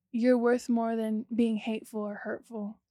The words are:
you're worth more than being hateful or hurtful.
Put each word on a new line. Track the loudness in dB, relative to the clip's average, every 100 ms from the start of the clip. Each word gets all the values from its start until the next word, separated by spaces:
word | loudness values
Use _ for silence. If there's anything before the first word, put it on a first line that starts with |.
| _
you're | 0 4 6
worth | 4 2 2
more | 0 0 -2
than | -2 -2 -2
being | 0 2 0
hateful | -2 -6 -6 -8
or | -6 -8
hurtful. | -8 -8 -8 -8 -8 -10 _